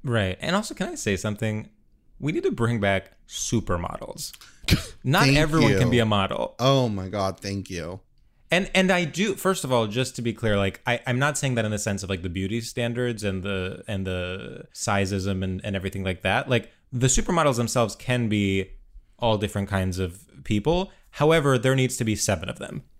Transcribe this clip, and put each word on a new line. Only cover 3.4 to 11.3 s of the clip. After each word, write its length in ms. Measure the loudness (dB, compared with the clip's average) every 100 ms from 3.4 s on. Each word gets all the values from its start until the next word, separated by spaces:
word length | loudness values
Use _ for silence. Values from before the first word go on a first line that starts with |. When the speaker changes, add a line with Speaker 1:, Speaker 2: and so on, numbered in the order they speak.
| -2 -2 0 -2 -2 -8 -10 -12 -12 -14 -20 -10 2
Speaker 1:
<laughs> 360 | 2 0 -8
Not 200 | 0 4 6
Speaker 2:
Thank 100 | 6
Speaker 1:
everyone 340 | 4 4 4
Speaker 2:
you. 60 | 4
Speaker 1:
can 120 | 4
be 100 | 4
a 60 | 4
model. 500 | 2 0 -2 -6 0
Speaker 2:
Oh 300 | 2 4 2
my 200 | -2 -4
God, 300 | -2 -2 -4
thank 320 | -6 -6 -6
you. 300 | -8 -8 -12 _ _ _ _ _
Speaker 1:
And, 180 | 0 2
and 160 | 2 4
I 140 | 2
do, 320 | 0 -2 -2 0
first 260 | 0 0
of 80 | 0
all, 160 | 2 2
just 300 | -2 -2 -2
to 60 |
be 100 | -4
clear, 240 | -2 0 2
like, 240 | 0 -2
I, 160 | -2 -2 0
I'm 140 | 0
not 180 | 0